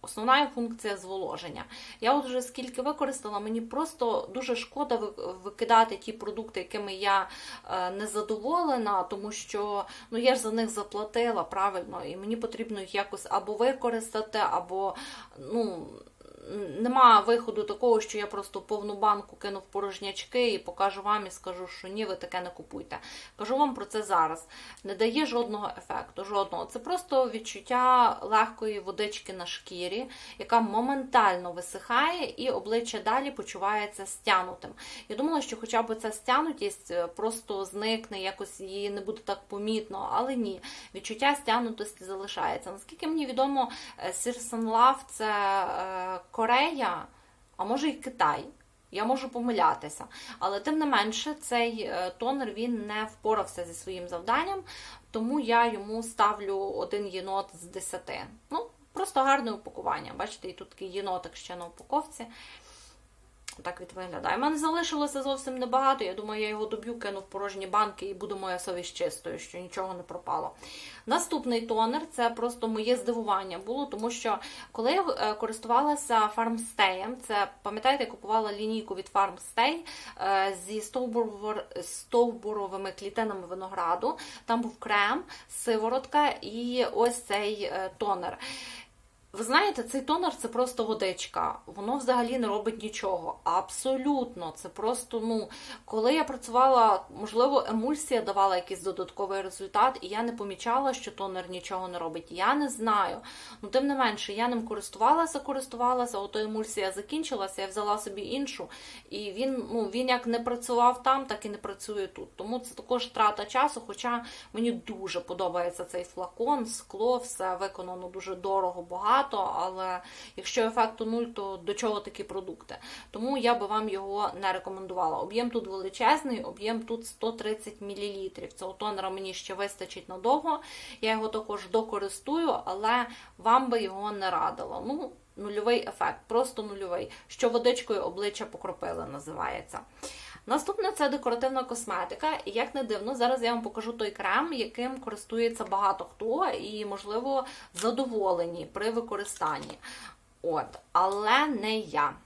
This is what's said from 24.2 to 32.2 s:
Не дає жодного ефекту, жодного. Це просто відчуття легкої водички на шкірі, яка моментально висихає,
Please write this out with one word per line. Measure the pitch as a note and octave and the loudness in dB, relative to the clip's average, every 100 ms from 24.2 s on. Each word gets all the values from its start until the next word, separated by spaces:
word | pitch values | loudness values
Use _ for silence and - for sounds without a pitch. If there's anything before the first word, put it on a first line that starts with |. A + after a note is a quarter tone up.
| D#3+ E3 - - - - | 4 0 -10 -18 -18 -14
Не | F#3+ G3 | -10 2
дає | A3+ B3 C#4+ | 2 4 2
жодного | A#3 A#3 G#3+ G#3 - | 0 0 -2 -4 -8
ефекту, | - - - - G3 | -6 -6 -6 -10 -2
жодного. | G3+ G3 F3 E3+ | 0 0 -2 -6
Це | A#3+ | -6
просто | A#3 F4+ - C4+ B3+ | -2 -2 2 4 4
відчуття | A3 A3+ G3 - B3 B3+ B3+ A#3 - | 0 -8 -12 0 4 8 8 8 4
легкої | F#3+ G#3+ A3+ - A3 G#3 | 2 4 4 2 -4 -4
водички | F#3 G3 G#3 G#3 - | -6 -4 -4 -4 -10
на | F#3+ F3 | -10 -8
шкірі, | - - F3+ F3+ G3+ B3+ - - - | -10 -10 -6 -4 -4 -6 -10 -16 -12
яка | G#3 A#3 | 4 4
моментально | A3 G#3+ B3 C#4 C4 B3 G#3 F3+ F3+ | 6 2 2 0 4 6 8 4 -2
висихає, | F3 F3 G3 - A#3+ D#4 F4 | -8 -8 -10 0 4 4 2